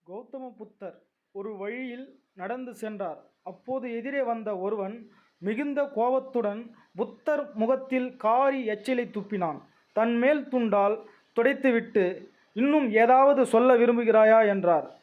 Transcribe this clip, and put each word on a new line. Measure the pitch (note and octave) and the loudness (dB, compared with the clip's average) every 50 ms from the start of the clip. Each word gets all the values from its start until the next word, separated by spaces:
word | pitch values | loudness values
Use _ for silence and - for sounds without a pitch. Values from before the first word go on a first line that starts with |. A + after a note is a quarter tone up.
| _ - | _ -16
கௌதம | F3+ G#3+ B3 _ - C4+ C4 B3+ A#3 _ | -18 -18 -16 _ -14 -14 -14 -14 -16 _
புத்தர் | G#3+ G#3 _ _ G3+ F3+ - _ _ _ _ _ _ _ | -20 -20 _ _ -16 -16 -16 _ _ _ _ _ _ _
ஒரு | _ G3 G3 A3 G#3+ | _ -12 -12 -10 -10
வழியில் | F#3+ G3 G#3 A3+ B3 C4 B3+ A#3+ B3 C4+ C#4 - _ _ _ _ | -10 -10 -10 -8 -8 -10 -10 -12 -14 -16 -18 -20 _ _ _ _
நடந்து | F#3+ F3+ G3 A#3+ B3+ C4 B3 A3+ | -12 -10 -8 -8 -8 -10 -14 -12
சென்றார். | - A3+ G#3+ G#3+ G3+ G3 E3+ D3+ - _ _ _ _ _ | -12 -12 -12 -8 -8 -8 -10 -10 -12 _ _ _ _ _
அப்போது | F3+ F3+ _ _ - C4 C4 A#3+ B3+ A#3 | -18 -18 _ _ -8 -8 -6 -6 -6 -8
எதிரே | A#3 A3 C4+ C#4 C#4 C4 | -8 -8 -6 -4 -4 -2
வந்த | A#3+ A#3 A3+ A3 G#3+ G#3 F#3 | -2 -4 -6 -6 -8 -6 -4
ஒருவன் | F#3 G3+ G#3+ G#3+ G3 F#3+ A3 A#3 A3 - _ _ _ _ _ _ | -4 -4 -4 -4 -6 -8 -8 -14 -18 -20 _ _ _ _ _ _
மிகுந்த | E3+ C3 D3+ A3+ D4 D4 C#4+ C#4+ C#4+ | -6 -6 -4 -4 -4 -4 -2 -4 -4
கோபத்துடன் | C#4 C#4 A3 A3+ B3 C4 C4 C4 C4 - A#3+ A3 G#3 G3+ A3 A#3 A#3 - _ _ _ _ | -4 -2 -2 0 0 0 -2 -4 -4 -4 -4 -4 -4 -6 -8 -14 -16 -20 _ _ _ _
புத்தர் | F3 - - - _ _ - D4+ D4 C#4+ - A3+ | -8 -8 -8 -8 _ _ -4 -2 -2 -4 -8 -4
முகத்தில் | G#3+ A3 A3+ C4 C4 C4 - B3+ B3+ B3+ B3+ - | -4 0 0 0 -2 -2 -4 -4 -4 -4 -4 -8
காரி | - - G#3+ A3+ B3 C4+ C#4 C4+ C4+ B3 G#3+ | -4 -2 0 2 2 2 2 0 -2 -4 -6
எச்சிலை | G#3+ G#3 G#3+ - C4 B3 A#3+ - | -6 -6 -4 -4 -2 -2 -4 -6
துப்பினான். | - G#3 G3 - G#3+ F#3+ F3 D#3+ D3 C#3 - _ _ _ _ _ _ | -8 -10 -8 -6 -6 -4 -4 -4 -6 -8 -14 _ _ _ _ _ _
தன் | G#3+ A3 A#3 A#3 A#3 | -2 0 0 0 2
மேல் | A#3+ C4+ D4+ D4+ C4+ C#4 | 2 2 2 2 -2 -4
துண்டால் | C4 B3 A#3 A3 G3 G3+ G3+ G3+ G#3+ G#3+ - - _ _ _ _ _ | -2 -2 0 2 2 2 2 2 0 -2 -6 -18 _ _ _ _ _
துடைத்துவிட்டு, | - A#3 C4 C#4+ C#4 C4+ C4+ A#3+ A3+ A3+ - - G#3+ F#3 F3+ F#3 - - - _ _ _ _ _ | 0 2 2 2 2 2 2 2 2 -2 0 0 0 0 0 -2 -6 -14 -20 _ _ _ _ _
"இன்னும் | G#3 B3 C#4+ D4 D#4 C#4+ A#3 G#3 | -2 0 2 2 2 2 2 4
ஏதாவது | A3 A3+ A#3 B3+ C4 C4+ C#4 C#4+ C4 B3+ | 4 6 6 6 6 6 6 6 4 2
சொல்ல | - - A3+ B3 B3+ B3+ | 4 4 4 6 6 6
விரும்புகிறாயா?" | A#3+ A#3+ A#3+ A#3+ A#3 A#3+ A3+ A3 A3 A3 G#3+ A3 A3+ A3 | 6 4 4 2 2 2 4 6 6 6 8 6 6 4
என்றார். | G#3 G3+ G3 F#3 F3 E3+ D#3 - - - _ | 4 2 0 2 2 2 2 0 -6 -16 _